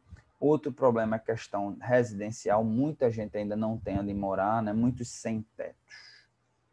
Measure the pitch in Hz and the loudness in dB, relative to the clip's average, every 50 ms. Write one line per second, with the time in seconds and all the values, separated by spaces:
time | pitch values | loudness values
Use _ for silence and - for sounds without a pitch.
0 | _ _ - - _ _ _ _ - 143 156 151 - 143 123 - 135 127 117 113 | _ _ -20 -20 _ _ _ _ 4 4 4 4 2 -4 -2 4 4 4 4 4
1 | 110 110 110 110 - - 113 110 - - - 101 101 101 98 - - 117 123 127 | 2 2 0 -2 -2 -2 -4 -4 -4 -6 -6 -4 -4 -4 -6 -8 0 4 4 4
2 | 120 110 104 98 104 110 123 - - - 101 110 113 110 110 123 139 151 151 - | 4 2 -2 -6 -6 -6 -8 -6 0 2 2 4 4 2 2 2 0 0 0 2
3 | 135 117 110 113 107 101 - 104 104 104 104 107 110 110 113 104 - 104 95 98 | 0 2 2 0 -6 -4 -4 -4 -4 -2 -2 -2 -2 -2 -2 -4 -4 -4 -2 -2
4 | 101 101 98 101 101 98 95 95 95 104 110 117 110 104 104 113 117 123 127 127 | -2 -2 -2 -2 -2 -2 0 0 2 2 2 0 0 0 0 2 2 2 0 -2
5 | 120 - - - - 117 113 110 107 - _ - - - - _ _ _ - - | -8 -10 -10 -10 -6 -6 -4 -4 -6 -10 _ -12 -12 -12 -12 _ _ _ -20 -20
6 | - - - - _ _ _ _ _ _ _ _ _ _ | -20 -20 -20 -20 _ _ _ _ _ _ _ _ _ _